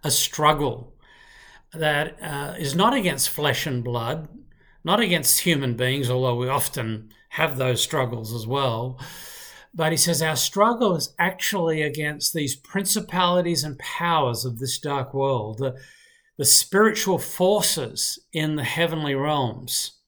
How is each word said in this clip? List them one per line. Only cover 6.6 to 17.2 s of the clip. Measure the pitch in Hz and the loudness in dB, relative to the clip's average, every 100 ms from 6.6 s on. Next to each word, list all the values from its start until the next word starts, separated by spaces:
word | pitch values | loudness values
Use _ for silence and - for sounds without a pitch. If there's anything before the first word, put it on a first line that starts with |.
| - - 113 110 110 - _ | -2 -4 -6 -6 -10 -20 _
have | - 160 131 | -2 -2 0
those | 127 120 | 0 2
struggles | - 147 127 117 107 | 0 0 0 -2 -6
as | 117 110 | -6 -4
well. | 139 131 113 127 131 - - - - - - - | -2 0 -2 -4 -8 -14 -16 -16 -16 -18 -20 -12
But | - 160 | -2 0
he | 160 | 2
says | 170 165 | 2 2
our | 160 156 | 0 0
struggle | - 190 214 240 226 | 0 4 4 4 2
is | 170 - - | 2 -2 -2
actually | 175 185 - 208 165 156 | -2 0 -4 0 0 0
against | 151 139 147 147 - | 0 -2 -4 -2 -4
these | 165 143 | -2 -2
principalities | - - 190 190 214 - 180 180 180 175 165 | -4 -6 -4 0 -2 -2 0 2 4 2 0
and | 151 131 | -2 -6
powers | - - 170 165 131 110 | -8 -4 0 2 2 0
of | 123 113 | -4 -6
this | 131 - | -6 -6
dark | 151 139 127 | -4 -4 -4
world, | 135 135 127 107 110 | 0 0 0 -2 -4
the, | 135 127 - - - _ _ - | -6 -6 -14 -20 -20 _ _ -2
the | |
spiritual | 156 - - 196 220 214 - | 4 4 4 4 4 4 0
forces | 175 | 0